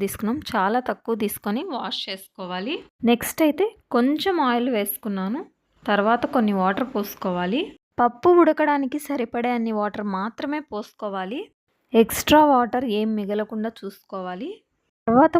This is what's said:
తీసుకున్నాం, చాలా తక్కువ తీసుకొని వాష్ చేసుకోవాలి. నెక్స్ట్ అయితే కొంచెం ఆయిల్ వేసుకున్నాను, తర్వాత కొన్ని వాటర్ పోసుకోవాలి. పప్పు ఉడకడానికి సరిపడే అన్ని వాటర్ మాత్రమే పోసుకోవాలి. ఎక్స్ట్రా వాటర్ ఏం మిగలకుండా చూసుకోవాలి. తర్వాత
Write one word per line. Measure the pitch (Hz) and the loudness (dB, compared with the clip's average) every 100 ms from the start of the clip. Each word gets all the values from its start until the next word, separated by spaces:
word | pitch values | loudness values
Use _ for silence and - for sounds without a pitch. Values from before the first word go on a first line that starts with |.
తీసుకున్నాం, | 196 - 208 285 - | -6 -4 -4 -6 -4
చాలా | 226 190 240 247 | -2 0 0 -4
తక్కువ | 202 - 226 | -6 -6 -4
తీసుకొని | 220 - 208 214 381 247 | -4 -4 -6 -6 -6 -8
వాష్ | 220 - - | -8 -8 -10
చేసుకోవాలి. | 190 - - 185 180 208 330 - _ 233 | -12 -14 -14 -10 -8 -6 -8 -10 _ 0
నెక్స్ట్ | 233 - - 311 | 0 0 0 0
అయితే | 294 415 - _ 240 | 2 -2 -4 _ 0
కొంచెం | 254 302 381 349 262 | 0 0 0 0 0
ఆయిల్ | 240 247 226 | 0 0 -2
వేసుకున్నాను, | 208 - 220 196 190 262 415 _ _ _ - | -4 -6 -6 -4 -4 -6 -8 _ _ _ -2
తర్వాత | 208 202 233 285 269 | 0 2 2 0 0
కొన్ని | 214 196 | 2 2
వాటర్ | 185 196 247 | 0 0 -2
పోసుకోవాలి. | 214 202 - 196 180 180 240 370 - _ - | -4 -6 -6 -6 -2 -2 -2 -4 -10 _ 0
పప్పు | 240 240 359 349 | 0 2 4 6
ఉడకడానికి | 320 311 302 285 269 294 - | 6 4 2 0 -2 -6 -6
సరిపడే | 285 226 240 240 240 | -6 -4 -2 -2 -2
అన్ని | 226 214 | -2 -2
వాటర్ | 208 196 208 190 | -4 -4 -4 -4
మాత్రమే | 208 - 285 302 302 | -6 -6 -6 -6 -8
పోసుకోవాలి. | 208 - _ 214 196 185 269 427 _ _ _ _ | -10 -10 _ -8 -6 -6 -8 -12 _ _ _ _
ఎక్స్ట్రా | 226 220 - - 294 302 | 2 4 0 4 6 8
వాటర్ | 262 240 247 254 208 | 6 4 0 -2 0
ఏం | 220 214 | 0 -2
మిగలకుండా | 196 208 214 220 220 220 | -2 -4 -4 -6 -6 -8
చూసుకోవాలి. | 196 - _ 196 180 180 277 440 _ _ _ _ - | -12 -14 _ -10 -10 -10 -10 -14 _ _ _ _ 2
తర్వాత | 240 311 339 | 6 6 6